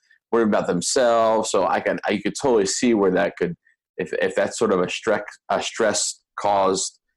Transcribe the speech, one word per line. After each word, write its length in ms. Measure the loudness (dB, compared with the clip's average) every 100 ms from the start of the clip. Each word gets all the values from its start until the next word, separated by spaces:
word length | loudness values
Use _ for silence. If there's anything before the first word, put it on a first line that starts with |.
| _ _ _
worried 200 | 0 2
about 180 | 2 0
themselves. 800 | -2 -2 0 2 4 4 2 0
So 160 | 0 0
I 140 | 0
can, 220 | -2 -4 -4
I 120 | -4
could 160 | -4 -4
totally 260 | 0 2 2
see 280 | 0 2
where 180 | 4 4
that 260 | 2 0 -2
could, 180 | -4 -4 _ _ _ -10
if, 160 | -6 -2
if 140 | -2 0
that's 240 | -2 0
sort 140 | 0
of 80 | 2
a 80 | 0
stress, 340 | -2 -2 -2 -4 -16 -4
a 160 | -4
stress 560 | -4 -2 0 0 -4 -8 _ -6
caused 640 | 0 2 2 0 -4 -10 _